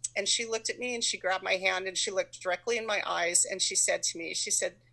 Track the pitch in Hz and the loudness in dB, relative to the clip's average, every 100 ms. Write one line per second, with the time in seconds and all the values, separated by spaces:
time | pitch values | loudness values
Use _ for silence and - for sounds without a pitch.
0 | - - 202 - 226 226 220 - 247 233 | -6 -2 2 2 2 -2 -4 -4 -4 -2
1 | 233 190 185 185 190 190 190 185 190 180 | -2 0 0 0 0 0 2 0 -2 -2
2 | - 190 180 - 185 180 - 233 220 208 | -2 0 -2 -4 -2 -2 0 -2 0 -2
3 | - 175 175 175 - 190 - 190 - 175 | 0 0 2 4 2 0 0 2 2 2
4 | - 170 165 - - - 180 - - | 0 -4 -4 -4 0 0 0 -4 -20